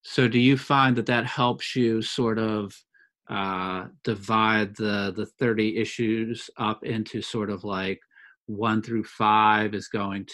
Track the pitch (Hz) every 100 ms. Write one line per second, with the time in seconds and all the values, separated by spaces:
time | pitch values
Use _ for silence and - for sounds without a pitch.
0 | - - 123 120 127 135 - 139 135 120
1 | 113 120 127 - 123 101 - 135 120 113
2 | 110 - 117 110 110 107 101 - _ _
3 | _ _ - 101 98 92 92 92 - _
4 | - 104 98 110 110 110 101 104 107 101
5 | 98 90 104 _ 123 110 107 107 107 -
6 | 113 113 110 117 - - 107 107 110 113
7 | 107 113 - 117 104 98 101 95 95 95
8 | _ - - _ - 101 113 110 107 117
9 | 104 - 107 107 107 107 107 104 - 107
10 | 98 98 95